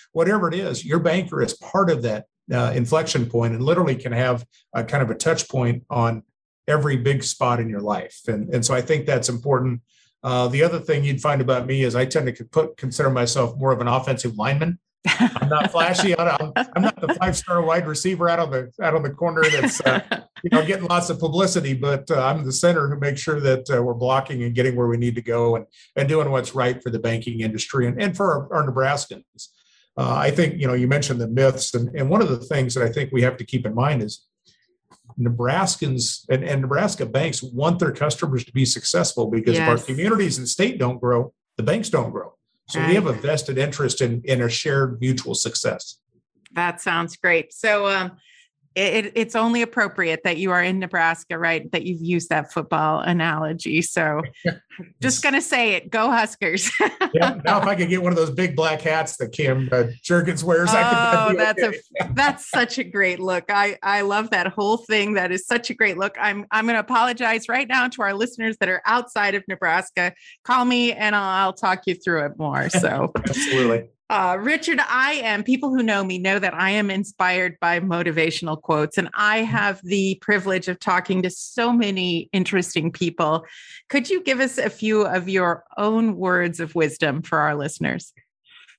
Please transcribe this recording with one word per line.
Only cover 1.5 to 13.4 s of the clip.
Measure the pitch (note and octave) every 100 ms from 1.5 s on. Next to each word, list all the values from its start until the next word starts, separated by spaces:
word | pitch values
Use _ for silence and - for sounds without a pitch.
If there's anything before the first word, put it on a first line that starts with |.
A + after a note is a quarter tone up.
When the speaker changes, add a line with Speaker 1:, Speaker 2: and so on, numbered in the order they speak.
Speaker 1:
part | - - F#3+ F3
of | C3+
that, | A#2 G#2+ - _ -
uh, | B2 A#2
inflection | B2 A#2+ D#3 D#3+ C3+ A#2
point | A#2 A#2
and | A#2
literally | C3+ F3 D#3 B2
can | B2+
have | A#2 B2+ A#2+ - _ _
a | A#2+
kind | A2 C#3
of | A2+
a |
touch | A2 D#3+ E3 -
point | C3 A#2+ A#2+ -
on | A#2+ A#2 A2+ - _ _ _ -
every | D3+ C#3+ B2+
big | C3 C3
spot | - - B2 A#2+
in | A2+
your | G2+
life. | G#2 F#2+ - - -
And, | G#2 F#2+
and | B2
so | A#2+
I | B2+
think | A#2+ D3+
that's | C#3+ B2+ A#2+
important. | A#2 C3+ B2+ B2+ A#2+ - _ _ _
Uh, | B2 B2+ B2
the | C#3
other | E3+ E3+
thing | - C#3+
you'd | C#3+ C3+
find | D3+ C3+
about | B2 B2+ B2+
me | C3+
is | B2+ A#2+
I |
tend | C3 D#3 C3 -
to |
put, | A2+ D#3+ D#3 -
consider | C3 - C3+
myself | C3 A#2+ C#3